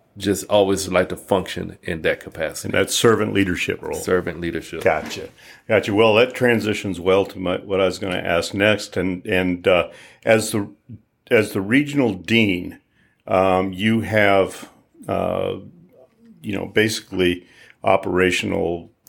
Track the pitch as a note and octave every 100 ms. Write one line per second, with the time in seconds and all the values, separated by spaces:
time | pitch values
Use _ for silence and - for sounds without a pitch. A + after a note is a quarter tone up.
0 | _ G2+ G2 F#2 - G#2 G2 F#2 F#2 F2+
1 | F#2 F2 - F#2+ F2+ F2+ F2+ F2+ - E2
2 | E2 - - - D2+ - G2 F#2+ F#2+ -
3 | A#2+ G#2 G#2+ G2+ F#2+ E2 - - D#2 D#2
4 | - F#2 F2 E2 E2+ D#2+ - D#2+ - D#2
5 | - - D#2 - - - - G#2+ A2+ G#2
6 | A2+ G#2+ B2+ - B2 A2+ G#2+ G2+ G2+ F2+
7 | F2+ F#2+ F#2+ F#2+ F2+ F#2+ G2+ F#2+ F#2 F2
8 | G2+ F2+ F#2 E2+ - G2+ G#2 G2+ - G2
9 | F2+ F2+ G#2+ F#2 F#2 F2+ G2 F2 E2 -
10 | - _ A2+ A2+ A2 A2 G2+ - - A2
11 | _ _ - A#2 G#2 G#2 G2 C3+ D3 C#3+
12 | A#2+ F#2 E2 A2+ G#2 F2+ F2 - _ _
13 | _ _ - F#2+ F#2+ F#2 F#2+ F#2 A2 A2+
14 | F#2 G#2+ G2+ G2 F#2 - - _ _ -
15 | B3 F#2 F2+ F#2 F#2 F#2+ G2 - _ _
16 | _ _ - - A2 F#2+ F2+ G#2+ G#2+ -
17 | - F#2+ F2+ F2 - - - _ G2+ F#2+
18 | G2 F2+ F#2 F2+ G2+ F2+ E2+ E2+ E2+ _